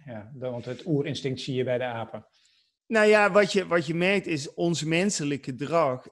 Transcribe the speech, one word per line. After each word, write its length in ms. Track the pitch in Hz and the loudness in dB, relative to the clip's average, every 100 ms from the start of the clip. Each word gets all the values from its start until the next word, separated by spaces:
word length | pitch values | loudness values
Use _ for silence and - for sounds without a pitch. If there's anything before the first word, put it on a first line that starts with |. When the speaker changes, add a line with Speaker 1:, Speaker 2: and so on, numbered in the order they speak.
| 147 | -14
Speaker 1:
Ja, 260 | 110 104 | -14 -14
de, 160 | 139 127 | -10 -8
want 160 | 120 120 | -8 -8
het 200 | 123 - | -10 -2
oerinstinct 560 | 147 143 123 139 127 | 0 0 -4 -4 -6
zie 140 | - 127 | -4 -2
je 80 | |
bij 140 | 127 123 | 0 -2
de 60 | |
apen. 440 | 127 117 113 113 - _ _ _ _ _ _ | -2 -6 -10 -12 -18 _ _ _ _ _ _
Speaker 2:
Nou 200 | 220 214 | 4 6
ja, 240 | 214 208 | 6 6
wat 200 | 190 208 | 4 4
je, 160 | 202 175 | 2 2
wat 180 | 170 151 | 0 0
je 100 | 165 | 0
merkt 320 | 180 196 180 | 2 2 0
is, 260 | 156 143 | -6 -6
ons 300 | - 170 165 | -4 -2 0
menselijk 640 | 156 165 202 - 147 143 - | 0 0 0 0 -2 -4 -6
gedrag 640 | 123 135 165 147 127 - | -8 -2 2 2 0 -8